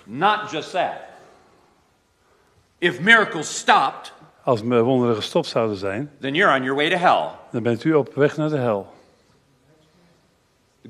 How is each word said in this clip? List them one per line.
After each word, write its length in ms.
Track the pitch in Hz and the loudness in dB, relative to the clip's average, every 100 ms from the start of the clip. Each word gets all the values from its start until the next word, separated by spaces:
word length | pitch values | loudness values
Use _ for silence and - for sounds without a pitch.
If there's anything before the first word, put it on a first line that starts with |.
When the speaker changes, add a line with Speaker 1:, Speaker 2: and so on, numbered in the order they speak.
Speaker 1:
Not 460 | - 123 196 208 - | -14 -2 -2 -2 -4
just 200 | 151 - | -10 -6
that. 220 | 180 135 - - - - _ _ _ _ _ _ _ _ _ _ _ _ _ _ _ | -4 -4 -6 -16 -20 -20 _ _ _ _ _ _ _ _ _ _ _ _ _ _ _
If 220 | 175 120 | -4 0
miracles 480 | 185 226 196 165 147 - | 4 4 4 -4 -8 -4
stopped, 540 | - 202 139 - - - - _ | 4 4 4 -4 -16 -20 -20 _
Speaker 2:
Als 180 | - 113 | -2 0
me-, 180 | 113 120 | 2 2
wonderen 320 | 117 131 120 107 | 4 2 2 0
gestopt 300 | - 175 156 | -2 -2 -2
zouden 300 | 127 113 98 | -2 -2 -2
zijn, 340 | 98 104 147 - | -6 -6 -8 -10
Speaker 1:
then 140 | 135 | -6
you're 220 | 151 196 135 | 0 2 2
on 40 | |
your 140 | 131 135 | 0 -2
way 140 | 156 | 0
to 60 | 180 | 2
hell. 320 | 180 101 78 - - | 4 2 0 -8 -8
Speaker 2:
dan 120 | 123 | -4
bent 220 | 113 113 | -2 0
u 100 | 160 | 2
op 200 | 156 123 | 2 0
weg 220 | - 151 151 | 0 0 0
naar 120 | 151 | -4
de 80 | 151 | -2
hel. 360 | 120 101 95 - _ _ _ _ _ _ 143 156 156 175 175 _ _ _ _ _ _ _ | -2 -2 -4 -16 _ _ _ _ _ _ _ _ _ _ _ _ _ _ _ _ _ _
Speaker 1:
The 60 | 117 | -6